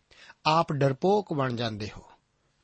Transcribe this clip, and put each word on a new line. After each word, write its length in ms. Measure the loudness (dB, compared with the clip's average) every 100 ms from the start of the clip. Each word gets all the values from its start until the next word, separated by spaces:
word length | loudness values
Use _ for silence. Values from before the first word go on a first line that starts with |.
| _ -20 -20 -4 2
ਆਪ 260 | 2 2
ਡਰਪੋਕ 640 | 0 0 2 2 2 0
ਬਣ 220 | -2 -2 -2
ਜਾਂਦੇ 340 | -4 -6 -10 -12
ਹੋ। 140 | -20 -20 _ _ _ _